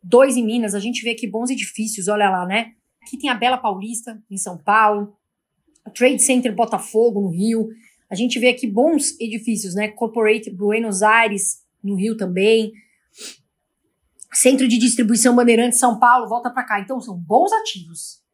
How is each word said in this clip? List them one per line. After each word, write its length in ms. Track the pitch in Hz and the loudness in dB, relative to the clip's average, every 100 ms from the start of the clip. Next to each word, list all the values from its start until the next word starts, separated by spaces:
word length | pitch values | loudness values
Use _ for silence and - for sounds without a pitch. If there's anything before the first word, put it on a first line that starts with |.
dois 340 | 180 240 277 247 | 4 6 6 2
em 80 | 220 | 0
Minas. 280 | 240 220 | -2 -2
A 60 | 202 | -4
gente 240 | 214 233 | -6 -6
vê 80 | 226 | -6
aqui 160 | 226 220 | -6 -6
bons 220 | 214 247 | -4 -4
edifícios, 580 | 262 - - 220 220 180 | -4 -8 -8 -8 -6 -4
olha 220 | 208 202 | 0 2
lá, 160 | 185 180 | 0 -2
né? 280 | 208 226 _ _ _ | -4 -4 _ _ _
Aqui 160 | - - | -18 -8
tem 120 | 285 | -6
a 60 | 233 | -2
Bela 220 | 240 254 | 0 0
Paulista, 640 | 233 190 214 233 240 220 _ | -4 -4 -8 -10 -12 -20 _
em 80 | 190 | -10
São 200 | 190 180 | -10 -8
Paulo. 580 | - 214 214 208 208 _ _ _ _ _ _ _ - | 0 4 4 0 -6 _ _ _ _ _ _ _ -20
O 40 | |
Trade 300 | - 254 254 | 0 0 2
Center 340 | - 254 247 | 2 2 0
Botafogo, 680 | 196 226 196 - 214 233 202 | -2 -2 -2 -2 2 2 2
no 80 | 196 | -4
Rio. 400 | 170 220 226 220 - _ _ _ | -2 0 0 -4 -8 _ _ _
A 60 | 190 | -4
gente 240 | 240 247 | -2 2
vê 100 | 247 | 0
aqui 180 | 247 240 | 0 -2
bons 520 | 202 302 311 - - | 2 2 2 -2 -6
edifícios, 540 | 233 220 226 208 196 | -8 -6 -4 -4 -4
né? 140 | 185 214 | -4 -6
Corporate 640 | 208 226 226 214 226 220 | -4 -6 0 0 0 -4
Buenos 500 | 185 202 220 226 190 | -4 -2 0 -2 0
Aires, 640 | 214 226 226 202 - - _ _ | 4 4 2 -2 -6 -8 _ _
no 140 | 196 196 | -6 -2
Rio 220 | 214 220 | -2 -4
também. 560 | 190 180 208 226 220 - _ _ _ - - - _ _ _ _ _ _ _ _ - | -4 0 2 2 0 -10 _ _ _ -20 -20 -20 _ _ _ _ _ _ _ _ -8
Centro 360 | - 254 262 254 | 2 4 4 2
de 100 | 226 | 4
Distribuição 580 | 240 - 220 233 247 240 | 2 2 2 4 4 6
Bandeirantes, 440 | 240 226 240 - | 6 4 2 2
São 180 | 254 220 | 2 4
Paulo, 300 | 240 247 220 | 6 4 2
volta 220 | 233 240 | -6 -4
pra 120 | 254 | -6
cá. 160 | 240 202 | -4 -6
Então, 200 | 196 262 | -4 -10
são 160 | - 175 | -8 -14
bons 340 | 160 226 392 | 0 2 4
ativos. 680 | 440 440 190 165 165 - - _ | 0 -4 -12 -16 -16 -16 -18 _